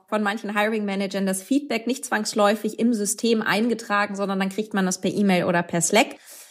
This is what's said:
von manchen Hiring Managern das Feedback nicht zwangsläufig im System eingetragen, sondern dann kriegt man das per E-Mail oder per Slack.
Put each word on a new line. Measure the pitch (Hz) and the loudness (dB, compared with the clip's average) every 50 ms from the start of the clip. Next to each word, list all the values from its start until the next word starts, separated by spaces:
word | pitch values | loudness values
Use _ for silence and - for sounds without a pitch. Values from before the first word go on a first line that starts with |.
| _ _ | _ _
von | 214 214 | -2 -2
manchen | 214 202 208 226 - 202 214 | 0 -2 -2 -4 -6 -4 -2
Hiring | 208 208 220 220 220 214 | 0 0 0 0 -2 -2
Managern | 202 196 196 202 190 - 196 196 | -2 -2 -2 -2 -2 -2 0 0
das | 190 190 190 | 0 0 -2
Feedback | - - 269 285 285 - 233 226 226 - | -2 0 0 0 0 0 -4 -4 -2 -4
nicht | 262 269 - | -4 -4 -4
zwangsläufig | - 262 214 214 - - 220 208 202 214 214 - 214 - - | -2 -2 -2 -2 -2 2 4 4 4 4 2 0 -4 -2 0
im | 226 233 247 | 0 2 2
System | 208 208 190 - - - 226 233 220 | 0 0 -2 -2 0 0 2 2 2
eingetragen, | - - 170 202 226 247 226 226 - - 202 202 208 208 202 190 | 2 2 0 2 2 0 -2 -2 -4 -2 -2 0 0 -2 -2 -4
sondern | 202 196 196 190 | -4 -2 -2 -2
dann | 190 196 | -2 -2
kriegt | 190 - 214 214 - | -2 -4 -6 -4 -2
man | 196 190 | 0 0
das | 185 185 - | 0 0 -2
per | - 190 - | -2 -2 0
E-Mail | 202 208 196 185 175 - | 2 4 4 4 4 4
oder | - 175 170 175 | 2 2 0 0
per | - - 170 | 0 0 0
Slack. | 165 - 202 214 285 - - - - - - - - - | 0 2 4 4 2 2 -2 -10 -18 -20 -20 -20 -20 -20